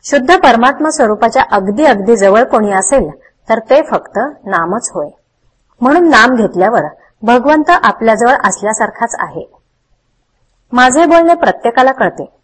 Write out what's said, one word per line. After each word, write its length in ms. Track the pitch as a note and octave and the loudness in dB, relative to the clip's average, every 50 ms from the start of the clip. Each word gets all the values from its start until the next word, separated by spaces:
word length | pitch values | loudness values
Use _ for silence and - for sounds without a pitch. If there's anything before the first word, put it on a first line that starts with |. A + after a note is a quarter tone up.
| _ | _
शुद्ध 340 | - C#4+ C4 B3 C4+ F4 | -2 -4 -2 0 2 0
परमात्मा 540 | F#4 F#4 C#4 A#3 A3+ A#3 C4 C#4 - D4+ D#4 | 2 4 2 2 4 2 0 0 0 -4 -4
स्वरूपाच्या 520 | D#4 - B3+ G#3+ G#3+ G#3 A#3 A3+ - C4 - - | 0 0 0 0 0 0 -2 0 0 -2 -2 0
अगदी 340 | - G3+ F#3+ G3 G3+ A3+ D4+ | -2 -2 -2 -4 -2 0 2
अगदी 300 | D4 A#3 G3+ F#3+ G#3 A#3 | 2 2 2 2 0 0
जवळ 280 | G3+ G3 G3 G3 A3 C4 | 2 2 2 4 2 2
कोणी 280 | - - A#3 A3 G3+ | 2 0 -2 0 0
असेल, 380 | G3 F#3+ F#3+ - C#4+ C4 F#3+ D3+ - _ _ _ _ _ _ - | -2 -2 -2 0 0 -2 -2 -4 -10 _ _ _ _ _ _ -4
तर 100 | A3+ A3+ | -4 -4
ते 220 | A3+ - C4 D4 | 0 0 0 0
फक्त 380 | D#4+ D#4 A3 E3+ - - _ G3 A#3+ D4 D4 _ _ | 2 0 -6 -6 -6 -6 _ -6 -6 -6 -8 _ _
नामच 460 | G#3 G3 E3+ E3 F3 F#3+ A#3 - - - | -4 -4 -2 -2 -2 -6 -6 -8 -8 -8
होय. 160 | F3+ D3 D3 _ _ _ _ _ _ _ _ _ _ _ _ _ _ | -8 -10 -10 _ _ _ _ _ _ _ _ _ _ _ _ _ _
म्हणून 280 | A#3+ B3+ D4 F4 F4 E4 | -2 0 2 2 2 4
नाम 260 | C#4 A3 A3 B3 B3+ | 4 4 4 2 2
घेतल्यावर 460 | A3+ G#3 F3+ - F3 F#3 G#3+ A#3 G3+ C#3+ - - _ _ _ _ _ | 0 -2 -2 -2 -2 -2 0 0 -2 -4 -4 -12 _ _ _ _ _
भगवंत 480 | G#3+ G#3+ A#3+ B3+ A#3+ C#4+ D4+ D#4 D4+ - | -2 0 0 2 2 2 0 0 2 2
आपल्याजवळ 640 | F4 F4+ - A3 G3 - A3+ A3+ A3 G3+ A#3 A#3+ C4+ - - | 0 2 2 -2 -2 0 0 0 0 2 2 0 0 0 -2
असल्यासारखाच 720 | G3+ F#3+ - G3 G#3 G#3+ - A3+ G3+ - - A#3 A#3 - - | -4 -4 -4 -6 -6 -4 -4 -6 -6 -4 -6 -6 -6 -6 -8
आहे. 320 | - - - - - _ _ _ _ _ _ _ _ _ _ _ _ _ _ _ _ _ _ _ _ _ _ _ _ _ | -10 -10 -10 -16 -16 _ _ _ _ _ _ _ _ _ _ _ _ _ _ _ _ _ _ _ _ _ _ _ _ _
माझे 340 | B3 B3 B3+ B3+ B3 D4+ E4+ | 0 2 2 4 4 2 2
बोलणे 300 | D#4 E4 E4+ E4+ E4 E4+ | 4 4 4 4 2 2
प्रत्येकाला 560 | E4+ - F#3 F#3 - - A#3+ A#3 C4+ B3+ C4+ | 2 0 -2 -2 -2 -6 -4 0 2 0 0
कळते. 460 | C4 C4 A3+ F3 - - D3 - _ _ | 0 -2 -4 -4 -4 -8 -16 -16 _ _